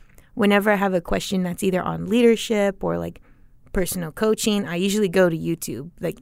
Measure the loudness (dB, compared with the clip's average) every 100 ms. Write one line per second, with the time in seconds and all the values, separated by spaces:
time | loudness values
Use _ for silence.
0 | -20 -20 -14 0 2 4 4 2 2 0
1 | -2 -4 -2 -4 -4 -2 -2 0 -2 -4
2 | 0 4 4 4 0 0 0 -2 -4 -4
3 | -6 -12 -20 -20 -20 -20 -8 -4 -4 -4
4 | -8 -2 0 0 0 0 -2 -2 -2 0
5 | 2 4 4 2 -4 -6 -8 -10 -12 -10
6 | -8 -8